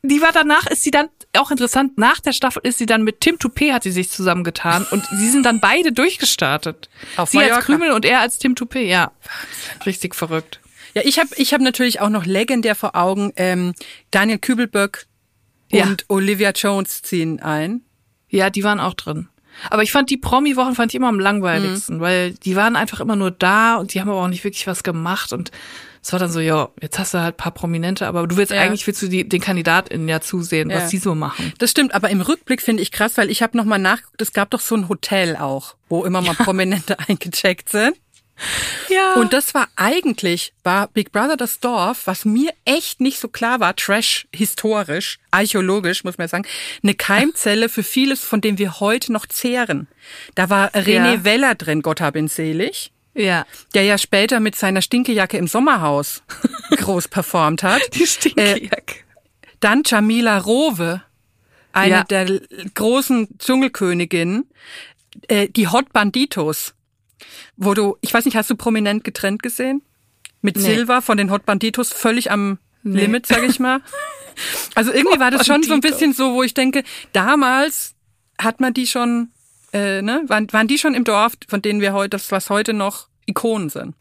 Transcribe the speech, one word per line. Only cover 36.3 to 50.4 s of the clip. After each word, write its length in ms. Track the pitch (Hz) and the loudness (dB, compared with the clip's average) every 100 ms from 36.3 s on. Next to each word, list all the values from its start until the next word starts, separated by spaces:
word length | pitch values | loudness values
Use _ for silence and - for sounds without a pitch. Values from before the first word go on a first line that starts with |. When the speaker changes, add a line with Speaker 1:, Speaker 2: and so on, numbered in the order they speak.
| 165 | 0
Speaker 1:
Ja. 60 | |
Speaker 2:
Prominente 540 | 220 190 185 190 - 196 | 0 2 0 -2 -2 -6
<laughs> 80 | - | -2
eingecheckt 640 | 196 180 - 196 180 - | -4 -2 -2 0 -2 -4
sind. 260 | 208 233 359 _ _ _ _ - - - - - | 0 0 -2 _ _ _ _ -8 -6 -6 -8 0
Speaker 1:
Ja. 240 | 381 381 | 2 4
Speaker 2:
Und 180 | 370 226 | 4 4
das 220 | 262 - | 2 0
war 140 | 294 240 - | -2 -2 0
eigentlich, 800 | 196 330 330 220 185 175 - _ | 0 2 0 -2 -2 -2 -6 _
war 240 | 185 190 208 | 0 0 0
Big 240 | - 202 | -2 -2
Brother 260 | 208 262 302 | -2 0 0
das 220 | 240 - | -4 -4
Dorf, 420 | 247 233 180 254 - | -2 0 -2 -2 -6
was 180 | 185 214 | -2 0
mir 240 | 220 311 - - | 2 0 -2 -2
echt 340 | 294 - - | 0 -2 -2
nicht 200 | 254 - | -2 -2
so 80 | 226 | -10
klar 320 | - 233 247 | -4 -2 0
war, 160 | 180 196 | 0 -2
Trash, 520 | - 208 220 - - | 0 0 0 -2 -6
historisch, 840 | - 208 - 220 214 170 156 - - _ | -4 -2 -2 -2 0 -2 -4 -6 -10 _
archäologisch, 760 | 180 208 208 185 202 175 185 | 0 2 0 0 0 0 -2
muss 140 | 185 175 | -6 -6
man 100 | 165 | -6
sagen, 160 | 175 196 - - - | -6 -6 -10 -12 -2
eine 140 | 202 202 | -2 0
Keimzelle 760 | - 202 285 - 214 208 226 | 2 2 2 0 0 2 0
für 140 | - | -2
vieles, 380 | - - 269 262 - | -4 0 0 0 -2
von 160 | 220 | -2
dem 160 | 214 196 | 0 0
wir 220 | 202 160 | -2 -2
heute 340 | 202 240 - | 0 0 -2
noch 140 | 220 - | -4 -4
zehren. 600 | - 247 247 240 147 151 _ - - - | -6 -2 -2 -2 -4 -6 _ -20 -20 -10
Da 160 | - | -2